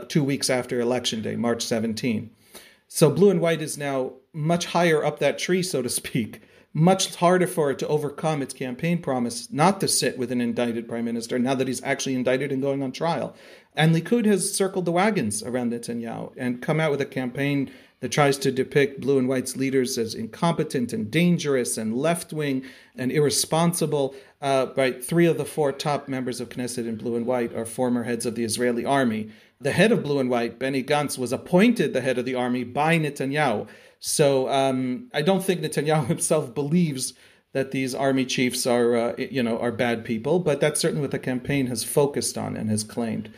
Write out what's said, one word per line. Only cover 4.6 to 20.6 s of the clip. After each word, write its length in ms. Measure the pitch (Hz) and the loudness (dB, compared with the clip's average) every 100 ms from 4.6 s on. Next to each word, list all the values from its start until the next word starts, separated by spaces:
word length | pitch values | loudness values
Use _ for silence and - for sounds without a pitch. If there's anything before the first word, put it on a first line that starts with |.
| - | 0
higher 400 | 170 175 151 147 | 2 4 4 2
up 140 | 147 | 0
that 180 | 143 - | 0 0
tree, 240 | - 185 | 0 0
so 220 | 180 143 | 0 -2
to 60 | 120 | -2
speak, 520 | - - - 107 - _ _ _ | -4 -2 -2 -2 -8 _ _ _
much 420 | 151 170 190 - - | 4 4 4 0 2
harder 300 | 175 180 170 | 4 4 2
for 240 | - 143 | 2 0
it 100 | 127 | 0
to 80 | 151 | 0
overcome 540 | 147 143 - 160 151 | 0 -2 -4 -2 -2
its 120 | 131 | -4
campaign 460 | - 131 120 165 170 | -6 -8 -4 -2 0
promise 520 | 143 127 120 117 - | 0 -2 -2 -4 -6
not 280 | 131 170 196 | 4 4 4
to 60 | 143 | 0
sit 300 | - 135 127 | 2 0 -2
with 140 | 117 | -4
an 100 | 123 | -2
indicted 460 | 120 117 120 117 110 | 0 0 0 -2 -6
prime 180 | 117 117 | -6 -4
minister 320 | 117 110 127 | -4 -4 -2
now 160 | 123 | 0
that 140 | 131 131 | 0 0
he's 160 | 120 | -2
actually 320 | 135 135 143 127 | -2 -4 -2 -2
indicted 360 | 127 131 143 | 0 0 0
and 100 | 135 | -2
going 180 | 139 139 | -2 -2
on 100 | 131 | -4
trial. 440 | - 160 147 110 - - - _ - | -4 -2 -2 -4 -10 -20 -20 _ 2
And 180 | 160 | 4
Likud 320 | 165 170 240 214 | 4 2 2 4
has 300 | 190 - - | 2 0 0
circled 300 | 190 190 175 | -2 0 0
the 60 | |
wagons 520 | 175 214 185 107 104 | 2 2 2 -2 -4
around 280 | 123 123 120 | -4 -2 -2
Netanyahu 600 | 117 120 117 113 110 - - | -4 -6 -8 -8 -8 -10 -6
and 280 | 123 123 | -6 -4
come 160 | - 156 | -2 0
out 100 | 160 | 2
with 120 | 143 | 0
a 40 | 139 | -2
campaign 640 | 135 127 139 143 143 131 - - - | -4 -6 -2 0 0 -2 -8 -20 -10
that 120 | 127 | -4
tries 260 | - 143 139 | 2 4 4
to 120 | 139 | 0
depict 500 | 123 123 147 139 - | 0 0 2 0 -2
Blue 180 | 123 139 | 0 2
and 80 | 127 | 2
White's 300 | 127 123 127 | -2 -4 -4
leaders 400 | 135 131 123 - | 0 0 0 -2
as 180 | 107 - | -4 -6
incompetent 800 | 110 - 170 160 | -10 -2 0 0